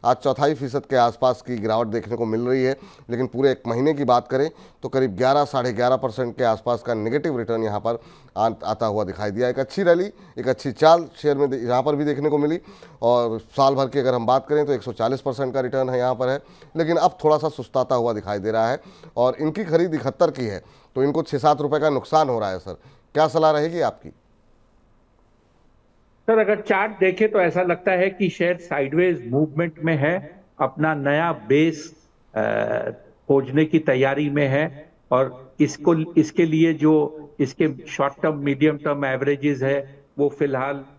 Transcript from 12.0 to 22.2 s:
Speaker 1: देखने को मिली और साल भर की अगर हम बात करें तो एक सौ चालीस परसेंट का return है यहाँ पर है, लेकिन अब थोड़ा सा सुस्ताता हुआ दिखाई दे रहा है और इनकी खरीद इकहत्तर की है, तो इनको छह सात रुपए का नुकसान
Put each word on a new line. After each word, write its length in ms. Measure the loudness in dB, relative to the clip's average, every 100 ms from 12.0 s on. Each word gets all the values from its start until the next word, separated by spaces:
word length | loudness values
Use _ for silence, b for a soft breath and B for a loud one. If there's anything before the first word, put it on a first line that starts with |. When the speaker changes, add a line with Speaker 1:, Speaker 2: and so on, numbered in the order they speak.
| 0
Speaker 1:
देखने 240 | 0 0
को 80 | 2
मिली 220 | 0 -2 B B B B
और 380 | 2 2 2 -4
साल 360 | -8 2 2 2
भर 120 | 0
की 120 | 0
अगर 140 | 0
हम 120 | 0 2
बात 220 | 0 2
करें 180 | 0 2
तो 80 |
एक 80 | -2
सौ 100 | -4
चालीस 300 | -2 -2 -2
परसेंट 320 | -4 -4 -4
का 60 | -2
return 300 | -2 0 0
है 80 | 0
यहाँ 180 | 0 0
पर 140 | -2
है, 100 | -2 -6 B B -4
लेकिन 200 | 0 2
अब 200 | 2 2
थोड़ा 140 | 2 2
सा 120 | 0
सुस्ताता 460 | -6 -6 -2 0 0
हुआ 180 | 0
दिखाई 260 | -2 -4 -4
दे 120 | -2
रहा 200 | 0 0
है 100 | -2 B B B 0
और 180 | 0 2
इनकी 240 | -4 -4
खरीद 300 | 0 0 2
इकहत्तर 380 | 0 -4 0 0
की 140 | 0 -6
है, 180 | -6 b b b 0
तो 80 |
इनको 180 | 0 0
छह 160 | -2 0
सात 240 | 2 2
रुपए 180 | 0 0
का 100 | 0
नुकसान 400 | 0 0 2